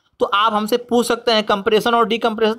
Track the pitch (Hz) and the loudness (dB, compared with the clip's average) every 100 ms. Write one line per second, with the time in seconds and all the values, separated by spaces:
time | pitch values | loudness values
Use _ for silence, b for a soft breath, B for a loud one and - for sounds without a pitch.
0 | B - - 196 220 208 214 240 - 240 | B -6 -2 0 0 0 -2 -4 0 0
1 | 233 233 240 220 214 208 196 214 240 233 | 0 -2 0 0 0 -2 0 0 2 2
2 | 220 226 233 214 214 | 2 0 -2 0 -2